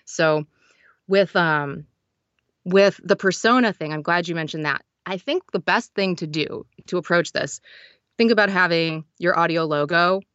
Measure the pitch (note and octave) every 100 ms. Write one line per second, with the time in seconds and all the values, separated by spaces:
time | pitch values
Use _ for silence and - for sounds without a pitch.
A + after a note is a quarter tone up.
0 | - - D#3+ D#3 D3+ _ _ _ _ _
1 | - G3 F3+ F#3+ E3 D3+ C#3+ C#3+ D3+ _
2 | _ _ _ _ _ _ F#3 F#3+ G3 -
3 | F3+ G3 F#3+ - A3+ B3+ A3+ - D#3 D#3
4 | D3 F3 E3+ E3 D3+ D#3+ D3+ C3+ - _
5 | - F#3+ - F4+ - F#3+ F3+ G3+ - -
6 | F#3+ F3 D#3 D3+ - - - - - F3+
7 | - F3 D#3+ D3 D3+ - - - - _
8 | _ - A#3 G#3+ G3+ F#3+ F3 E3 E3 D#3+
9 | - _ F3 E3 E3+ E3 D#3+ D3 C#3+ E3+
10 | F3 F#3+ -